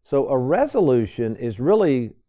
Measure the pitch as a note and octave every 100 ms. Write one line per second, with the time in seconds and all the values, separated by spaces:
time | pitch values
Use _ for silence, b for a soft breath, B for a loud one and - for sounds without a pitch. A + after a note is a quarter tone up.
0 | _ C#3 B2+ C3+ B2+ F#3 C#4+ C#4 D#3+ B2
1 | G#2+ - A2+ A2 A#2+ G#2 C#3 G#3+ F3+ C3
2 | A2+ -